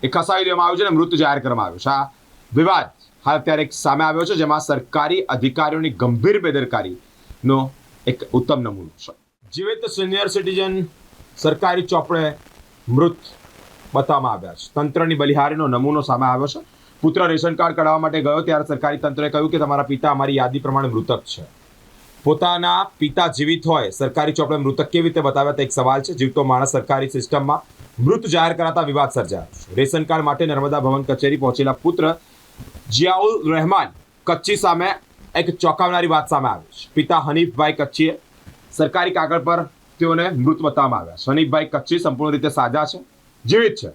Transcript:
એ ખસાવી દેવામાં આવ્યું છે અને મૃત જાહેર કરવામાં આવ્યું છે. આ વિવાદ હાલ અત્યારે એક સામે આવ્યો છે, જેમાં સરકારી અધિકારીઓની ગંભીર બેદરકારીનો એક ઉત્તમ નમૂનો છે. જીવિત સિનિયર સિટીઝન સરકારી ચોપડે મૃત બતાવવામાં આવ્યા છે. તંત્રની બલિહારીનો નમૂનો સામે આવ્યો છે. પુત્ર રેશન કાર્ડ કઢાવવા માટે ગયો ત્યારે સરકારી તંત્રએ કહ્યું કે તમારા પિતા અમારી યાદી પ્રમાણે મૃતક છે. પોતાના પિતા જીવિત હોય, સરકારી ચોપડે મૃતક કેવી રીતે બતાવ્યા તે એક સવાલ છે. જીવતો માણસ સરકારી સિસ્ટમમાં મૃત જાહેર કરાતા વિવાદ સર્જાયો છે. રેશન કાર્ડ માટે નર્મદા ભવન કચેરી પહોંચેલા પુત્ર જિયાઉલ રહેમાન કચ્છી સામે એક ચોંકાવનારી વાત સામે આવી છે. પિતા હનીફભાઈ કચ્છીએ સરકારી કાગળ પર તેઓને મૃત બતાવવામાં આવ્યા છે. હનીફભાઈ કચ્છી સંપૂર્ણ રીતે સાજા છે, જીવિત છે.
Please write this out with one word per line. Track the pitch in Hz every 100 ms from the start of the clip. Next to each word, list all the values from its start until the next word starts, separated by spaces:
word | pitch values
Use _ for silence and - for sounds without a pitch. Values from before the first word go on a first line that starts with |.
એ | 135
ખસાવી | 175 165 190
દેવામાં | 185 175 175
આવ્યું | 175
છે | 202
અને | 160
મૃત | 170
જાહેર | 170 151 143
કરવામાં | 131 120 98
આવ્યું | 87
છે. | 135
આ | 135 135 _ _ - _
વિવાદ | 120 170 180 131 _ _ _
હાલ | - 151
અત્યારે | - 156
એક | 156
સામે | - 151 143
આવ્યો | 156 156
છે, | 170
જેમાં | 190 151 151
સરકારી | 156 139 127 156 147 180
અધિકારીઓની | 190 131 131 131 151 156 160
ગંભીર | 113 127 117 156 208
બેદરકારીનો | 170 139 123 113 92 90 _ _ - - 123 135 135 - - - -
એક | 131 -
ઉત્તમ | 127 123 143
નમૂનો | 117 98 82 _
છે. | - - _ _ -
જીવિત | - 196 220 226
સિનિયર | - 185 190 202
સિટીઝન | 202 185 190 190 190 175 - - - - -
સરકારી | 160 151 190 180
ચોપડે | - 175 156 170 156 147 - - - - -
મૃત | 127 165 - - - - - - - -
બતાવવામાં | 139 - 143 127
આવ્યા | 104 90
છે. | 82 -
તંત્રની | - 147 151 165
બલિહારીનો | 156 143 139 143 151 147
નમૂનો | 123 135 151
સામે | 143 123 131
આવ્યો | 127 143
છે. | 311 - _ - -
પુત્ર | 156 160 180
રેશન | 160 170
કાર્ડ | 165 170 160
કઢાવવા | 156 156
માટે | 156 156
ગયો | 143 151
ત્યારે | - 156
સરકારી | 151 139 147 147
તંત્રએ | 151 135 147
કહ્યું | 147 156
કે | 160
તમારા | 147 143
પિતા | 139 139 156
અમારી | 135 139 139
યાદી | 127 135
પ્રમાણે | 135 135 131
મૃતક | 113 - 117
છે. | - - 78 - _ _ - - - -
પોતાના | - 151 180 175 175 180 196 _
પિતા | 151 139 170
જીવિત | 139 147 165 165
હોય, | 156 107
સરકારી | - 135 139 151
ચોપડે | 147 151 151
મૃતક | 135 139 151
કેવી | 175 165
રીતે | 165
બતાવ્યા | 139 139 143
તે | 143
એક | 135
સવાલ | - 127 135
છે. | 135
જીવતો | 120 135 139
માણસ | 135 127 131
સરકારી | 131 123 135 135
સિસ્ટમમાં | 135 - 143 139 151 - - - -
મૃત | 127 220 220
જાહેર | 165 165
કરાતા | 165 165 170
વિવાદ | 151 143 143
સર્જાયો | - 98 95
છે. | - - -
રેશન | 95 135 160
કાર્ડ | 156 160
માટે | 151 143 165
નર્મદા | 139 143 147
ભવન | 131 135
કચેરી | 135 127 143 143
પહોંચેલા | 131 - 135
પુત્ર | 131 165 170 160 165 _ - - - - - -
જિયાઉલ | 110 175 185 208 226 156
રહેમાન | 160 156 190 147 - _ _ -
કચ્છી | 170 - 202
સામે | 190 170 180 196 _ _ -
એક | 165 170 170
ચોંકાવનારી | 170 156 180 180 170
વાત | 160 143
સામે | 147 131
આવી | 95
છે. | - - -
પિતા | - 139 170
હનીફભાઈ | 143 151 170 117 151
કચ્છીએ | 156 143 - 160 156 _ _ - - - -
સરકારી | 156 185 180
કાગળ | 180 160 165
પર | 165 170 170 _ _ _
તેઓને | 165 165 175
મૃત | 151 127 160
બતાવવામાં | 156 147 135 113
આવ્યા | 85 -
છે. | -
હનીફભાઈ | 143 156 151 156
કચ્છી | 143 - 170
સંપૂર્ણ | 170 127 151
રીતે | 147 147
સાજા | 143 120 147
છે, | 151 180 - _ _ _
જીવિત | 110 202 226 -
છે. | -